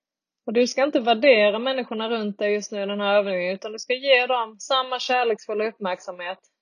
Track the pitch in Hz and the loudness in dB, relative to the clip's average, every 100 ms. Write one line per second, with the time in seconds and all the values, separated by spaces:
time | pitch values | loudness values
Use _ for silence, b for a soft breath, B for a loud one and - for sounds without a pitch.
0 | _ _ _ _ - 226 247 - 277 285 | _ _ _ _ -2 0 2 2 0 0
1 | 233 226 277 226 208 208 254 262 247 220 | 2 4 6 6 6 2 -2 -4 -6 -6
2 | 220 233 208 202 208 208 202 208 196 202 | -4 -2 -4 -2 -2 -2 -4 -6 -6 -2
3 | 202 208 202 185 180 190 214 220 - 254 | 2 2 2 -2 -4 -6 -8 -12 -6 -4
4 | 277 254 247 254 220 214 - 269 254 247 | 4 4 4 0 -2 -8 -2 -2 0 -6
5 | - 254 240 214 - 214 214 208 196 185 | -2 0 0 -2 -4 -4 -4 -4 -6 -6
6 | - 180 175 190 _ _ | -8 -12 -10 -12 _ _